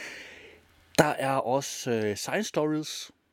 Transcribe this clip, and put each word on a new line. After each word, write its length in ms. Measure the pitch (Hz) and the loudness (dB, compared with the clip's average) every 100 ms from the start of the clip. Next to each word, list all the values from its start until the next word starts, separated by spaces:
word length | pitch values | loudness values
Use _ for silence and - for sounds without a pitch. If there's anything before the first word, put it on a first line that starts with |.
| - - - - - - - - - - | -12 -14 -16 -18 -20 -20 -20 -20 -4 4
Der 80 | 151 | 4
er 300 | - 135 135 | 4 2 2
også, 560 | 117 135 135 - 127 | 2 2 0 -6 -2
øh, 260 | 113 107 101 | 2 2 0
Science 300 | - 175 220 | -2 -2 0
Stories. 640 | 160 151 156 156 - - - _ | 0 2 0 -4 -8 -12 -18 _